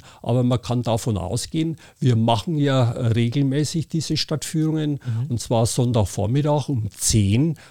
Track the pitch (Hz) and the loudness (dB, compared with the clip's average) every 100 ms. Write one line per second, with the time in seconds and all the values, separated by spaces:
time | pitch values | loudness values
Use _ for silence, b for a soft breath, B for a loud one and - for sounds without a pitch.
0 | B B - 127 123 123 - 120 120 113 | B B -2 0 2 0 0 -2 0 0
1 | 127 101 90 113 - 156 160 160 B _ | 0 -2 -2 -6 -4 -4 -4 -6 B _
2 | 123 113 113 120 - 151 143 135 117 - | 2 4 4 2 0 0 2 2 2 0
3 | 117 110 117 143 135 139 147 165 - 160 | 0 2 0 0 0 0 -2 -4 -4 -4
4 | - 156 - 156 - 160 156 156 151 143 | -2 -4 -2 -6 -4 -2 0 0 -2 -4
5 | 127 113 139 - - 117 117 - 123 117 | -4 -4 -2 -4 0 0 2 2 2 2
6 | 98 - 104 139 147 147 - 131 107 - | 0 -2 0 0 2 0 0 -4 -4 -4
7 | - 113 98 110 165 147 B | 0 2 4 4 2 -2 B